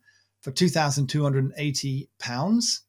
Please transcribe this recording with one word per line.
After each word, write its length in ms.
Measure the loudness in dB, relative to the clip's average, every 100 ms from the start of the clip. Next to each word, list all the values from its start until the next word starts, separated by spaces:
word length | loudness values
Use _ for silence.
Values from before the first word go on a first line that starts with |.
| _ _ _ _
for 80 | -8
two 180 | 2 2
thousand 380 | 4 2 2 0
two 160 | 0
hundred 220 | 2 2
and 100 | 0 -2
eighty 540 | -4 -2 -4 -6 -8 -10
pounds 640 | -6 -2 0 2 0 -4